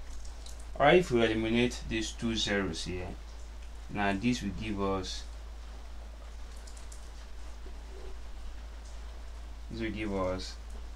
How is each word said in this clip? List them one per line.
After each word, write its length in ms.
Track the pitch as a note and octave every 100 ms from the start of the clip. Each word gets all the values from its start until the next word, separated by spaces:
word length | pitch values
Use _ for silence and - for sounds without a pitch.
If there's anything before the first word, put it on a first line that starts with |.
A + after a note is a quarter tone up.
| - - - - - - - -
All 100 | C#3+
right, 120 | F3
if 100 | F3
we 120 | A#2+
eliminate 560 | A2+ A2 A2+ A#2 B2 - -
these 240 | A2 A2
two 240 | - A#2 A2+
zeros 480 | G#2+ G2+ F#2 E2
here, 240 | F2 F2+ F#2 - - - - - - - -
now 240 | G#2 G2+
this 280 | G2 A#2+ B2
will 100 | G2+ F2+
give 200 | - G2
us, 420 | G2 F#2+ F#2 - - - - - - - - - - - - - - - - - - - - - - - - - - - - - - - - - - - - - - - - - - - - - -
this 120 | A2+
will 100 | A2+
give 240 | G2 G#2+ G2
us 400 | F#2 F#2 F#2 - - - -